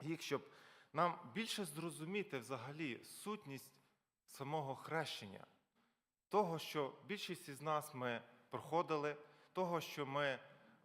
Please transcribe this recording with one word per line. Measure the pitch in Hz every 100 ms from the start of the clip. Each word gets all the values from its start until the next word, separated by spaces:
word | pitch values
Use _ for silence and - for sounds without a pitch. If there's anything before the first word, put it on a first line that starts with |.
їх, | 143 165
щоб | - 139 - - - - -
нам | 147 175 165 -
більше | 135 226 -
зрозуміти | 180 147 170 143 160 202 185 135
взагалі | 113 127 120 147 156 113
сутність | - - 202 208 143 135 - - _ _ _ _ _
самого | - 139 156 135
хрещення. | 127 - 160 147 - 104 95 - - _ _ _ _ _ _ _
Того, | 196 185 160
що | - 156 135 - 120
більшість | 202 - 170 -
із | 135
нас | 151 151 147
ми | 131 123 117 - - -
проходили, | 123 - 160 165 156 147 147 - - -
того, | - 180 170
що | - - 135
ми, | 139 143 123 - - - -